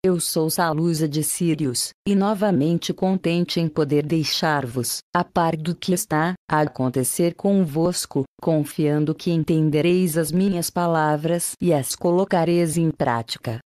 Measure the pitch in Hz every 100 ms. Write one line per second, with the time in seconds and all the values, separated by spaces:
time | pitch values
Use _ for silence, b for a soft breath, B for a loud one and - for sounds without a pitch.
0 | 185 180 - 170 160 160 170 151 170 160
1 | 156 151 147 - 170 151 143 120 - _
2 | - 196 196 214 208 170 151 170 - 165
3 | 185 185 170 170 175 - 165 156 147 147
4 | 147 165 147 - 165 147 127 127 117 -
5 | _ - 226 - 165 165 160 170 - 180
6 | - 151 165 185 - 156 151 - 131 131
7 | 127 - 170 170 202 196 170 147 170 175
8 | - - 135 _ - 156 147 - 151 147
9 | 151 160 - 165 147 160 156 147 165 185
10 | 185 156 156 170 196 175 165 - 175 165
11 | 151 151 160 170 - - 175 151 127 -
12 | 175 175 196 180 165 175 170 165 165 -
13 | 139 117 113 - - 113